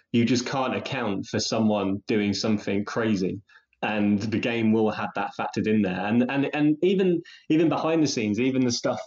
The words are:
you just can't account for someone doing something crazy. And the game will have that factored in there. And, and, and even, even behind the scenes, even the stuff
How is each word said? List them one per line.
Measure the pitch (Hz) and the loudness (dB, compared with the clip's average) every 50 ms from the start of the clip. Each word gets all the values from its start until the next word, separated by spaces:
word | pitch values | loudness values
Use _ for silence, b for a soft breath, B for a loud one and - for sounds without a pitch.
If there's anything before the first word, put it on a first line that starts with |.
| B _ | B _
you | - 120 120 | 0 2 2
just | 120 131 120 123 | 2 2 0 0
can't | - 147 135 131 123 98 | -2 -2 -2 -2 -2 -4
account | 101 - - 139 131 120 104 98 98 101 - | -4 -6 -6 -6 -4 -4 -4 -4 -4 -6 -4
for | - 107 | -4 -4
someone | - - 123 113 110 107 104 104 98 98 98 101 - - | -4 -2 0 0 2 2 2 2 0 -2 -2 -4 -2 -2
doing | 117 107 101 101 101 | 0 0 2 0 0
something | - - 110 107 101 - - 98 101 101 | 0 0 0 -2 -2 -2 -2 -2 -2 -2
crazy. | - - 127 113 110 107 90 92 92 95 104 - b b b b b b b - | -4 -4 -2 0 0 0 0 0 -2 -4 -6 -10 b b b b b b b -6
And | 107 107 107 104 101 104 98 | -4 -2 0 2 2 2 0
the | 95 110 101 113 | 0 -2 -2 -2
game | - 123 117 117 113 110 110 | -2 -2 -2 0 2 2 4
will | 110 110 107 | 4 2 2
have | 104 - 107 - - | 0 -2 -6 -6 -6
that | 101 101 101 - - | -6 -6 -6 -6 -6
factored | 113 - - 113 95 110 | -8 -6 -4 -2 0 2
in | 110 107 | 2 2
there. | 101 92 90 92 95 | 2 0 0 -2 -2
And, | 104 113 120 123 123 | 0 2 2 2 2
and, | 135 139 139 139 - | 0 0 -2 -2 0
and | 151 147 151 151 147 | 0 2 2 2 2
even, | 175 185 202 185 196 180 175 165 - B B B B B | 2 2 2 4 2 2 2 0 -2 B B B B B
even | 156 156 175 156 | 2 4 4 2
behind | 147 131 - 160 165 165 151 | 2 0 0 0 2 2 2
the | 135 | 2
scenes, | - 127 110 104 104 107 | 2 0 0 0 0 0
even | 127 135 127 131 131 | 0 0 2 2 2
the | 123 | 0
stuff | 117 - - 139 120 - - | 0 0 0 -2 -2 -2 -2